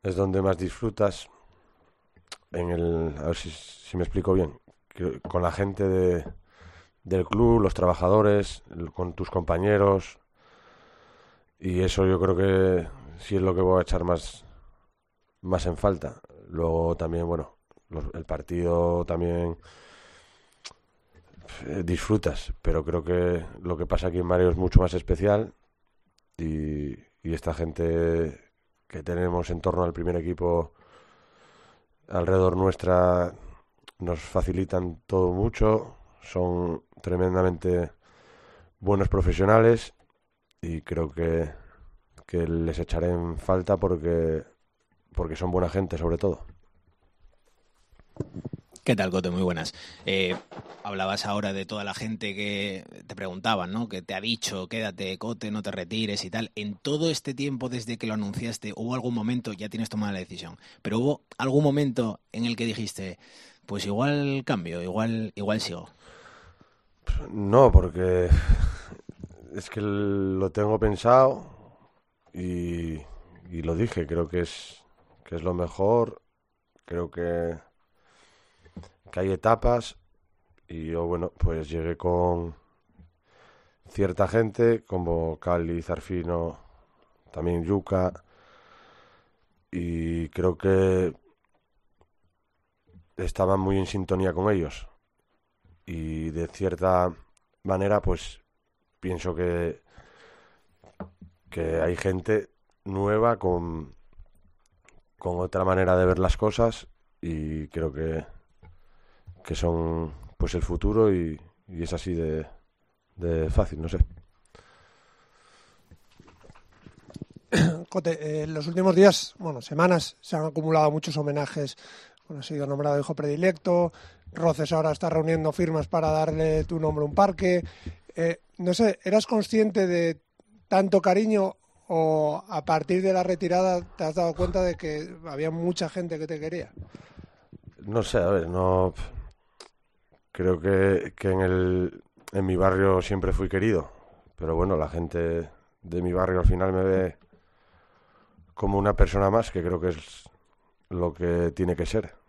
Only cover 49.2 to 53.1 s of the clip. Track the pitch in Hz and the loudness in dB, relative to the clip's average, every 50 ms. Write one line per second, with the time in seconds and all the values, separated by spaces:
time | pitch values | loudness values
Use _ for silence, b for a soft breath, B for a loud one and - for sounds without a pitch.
49.2 | 87 90 87 90 95 90 87 80 80 - B B B B B B B - 95 95 | -2 -2 -2 0 0 -2 -2 -4 -6 -8 B B B B B B B -4 -2 0
50.2 | 92 90 92 - - _ - - - - - - - 104 101 95 95 95 101 104 | 0 -2 -4 -6 -10 _ -20 -20 -18 -20 -20 -14 -12 -10 -6 -4 -4 -4 -4 -4
51.2 | - 107 101 104 104 98 98 98 98 - 110 104 101 101 95 - 117 110 110 104 | -4 -4 -4 -4 -4 -4 -6 -6 -8 -8 -10 -10 -8 -8 -10 -8 -8 -8 -8 -8
52.2 | 113 104 98 101 104 104 104 98 101 101 95 95 - 50 - - - - | -8 -8 -8 -8 -8 -6 -6 -6 -6 -6 -8 -10 -14 -18 -20 -20 -20 -18